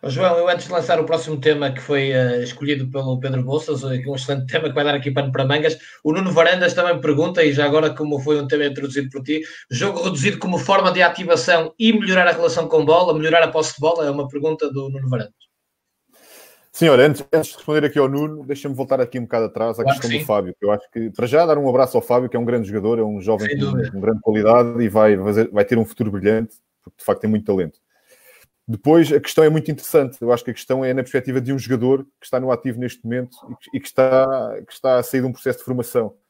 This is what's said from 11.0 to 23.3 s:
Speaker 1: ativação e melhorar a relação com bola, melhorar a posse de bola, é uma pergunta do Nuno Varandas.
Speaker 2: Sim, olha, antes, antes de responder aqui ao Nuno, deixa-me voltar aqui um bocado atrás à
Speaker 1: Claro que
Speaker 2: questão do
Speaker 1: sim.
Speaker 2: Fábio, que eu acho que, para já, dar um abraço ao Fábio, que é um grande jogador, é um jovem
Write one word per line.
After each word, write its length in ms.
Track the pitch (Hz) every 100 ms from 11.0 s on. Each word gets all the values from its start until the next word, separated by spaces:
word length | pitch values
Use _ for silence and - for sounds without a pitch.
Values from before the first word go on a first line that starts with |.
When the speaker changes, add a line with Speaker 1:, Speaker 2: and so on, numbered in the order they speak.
Speaker 1:
ativação 720 | 175 - 165 165 175 170 160 _
e 140 | 226
melhorar 360 | 214 190 185 175
a 40 |
relação 380 | 165 170 170 160
com 160 | 160 147
bola, 280 | 165 180
melhorar 300 | 156 156 170
a 60 | 160
posse 240 | 160 156
de 80 | -
bola, 240 | 151 170 147
é 40 |
uma 200 | 143 139
pergunta 420 | 143 156 156 147
do 180 | 135 135
Nuno 200 | 135 135
Varandas. 240 | 127 107 _ _ _ _ _ _ _ _ _ _ - - _ _
Speaker 2:
Sim, 180 | - 170
olha, 180 | 139 151
antes, 180 | 143 -
antes 180 | 160 151
de 60 | -
responder 280 | - 151 147
aqui 140 | 147
ao 80 | 135
Nuno, 380 | 139 151 151 135
deixa-me 300 | 139 147 131
voltar 260 | 135 131
aqui 180 | 123 131
um 40 |
bocado 220 | 117 117 110
atrás 340 | - 113 113
à 40 |
Speaker 1:
Claro 60 | 113
que 120 | -
Speaker 2:
questão 80 | 117
do 120 | 110
Speaker 1:
sim. 40 | -
Speaker 2:
Fábio, 300 | 104 131 -
que 80 | -
eu 60 |
acho 180 | 104 -
que, 200 | 117 113
para 160 | 98 120
já, 200 | 143 170
dar 120 | 147
um 120 | 139
abraço 280 | 127 127 123
ao 60 |
Fábio, 260 | - 123 127
que 80 | 123
é 20 |
um 60 | 117
grande 220 | 120 101
jogador, 300 | 104 101 117
é 60 |
um 160 | 107 104
jovem 280 | 95